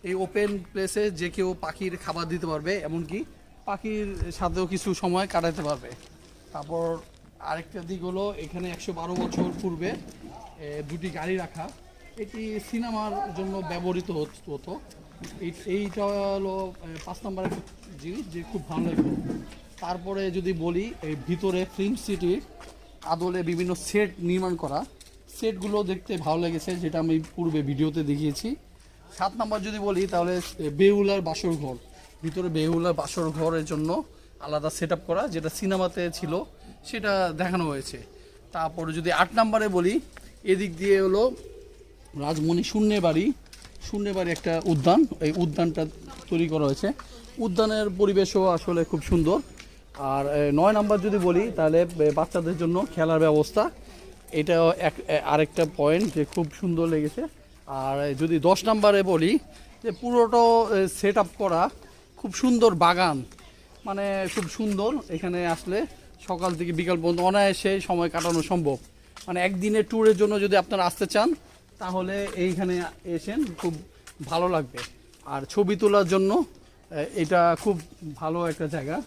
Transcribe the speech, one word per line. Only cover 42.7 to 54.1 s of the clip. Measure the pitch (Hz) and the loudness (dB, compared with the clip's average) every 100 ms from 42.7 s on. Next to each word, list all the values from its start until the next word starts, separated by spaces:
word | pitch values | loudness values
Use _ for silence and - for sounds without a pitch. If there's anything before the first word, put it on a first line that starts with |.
| 214 214 208 | 2 4 4
বাড়ি, | 175 156 214 269 - - - - | 4 4 2 -2 -10 -20 -20 -16
শূন্য | - 208 202 | -8 -4 -2
বাড়ি | 190 175 | -2 -2
একটা | 160 - 165 175 | -2 0 0 2
উদ্যান, | 160 151 208 294 - | 4 6 6 6 2
এই | 156 156 | -2 2
উদ্যানটা | 170 147 170 160 156 - - - - | 0 2 0 0 -4 -6 -18 -18 -4
তৈরি | 165 165 | 0 2
করা | 160 147 | 2 2
হয়েছে। | 139 196 - - - - - | 2 -2 -4 -10 -18 -16 -4
উদ্যানের | 220 180 220 214 208 180 | -2 2 2 2 -2 2
পরিবেশও | 202 196 190 202 185 | 4 4 4 4 4
আসলে | 165 - 170 | 2 0 0
খুব | 160 165 | 0 -2
সুন্দর। | - 175 156 214 - - - - - - | 2 2 4 2 0 -16 -20 -20 -20 -6
আর, | 139 139 139 | -2 0 0
এ, | 147 147 | 2 4
নয় | 143 190 | 6 6
নাম্বার | 214 208 208 | 6 4 2
যদি | 202 202 | 4 2
বলি, | 180 175 226 - | 4 4 2 2
তাহলে, | 156 160 175 170 | 4 4 2 4
এ, | 151 | 2
বাচ্চাদের | 147 165 180 165 165 | 4 0 0 -2 0
জন্য | 165 175 285 - | 0 0 -2 0
খেলার | 160 160 | 2 4
ব্যবস্থা, | 160 151 151 - 233 - - - - | 6 6 4 2 0 -2 -20 -20 -20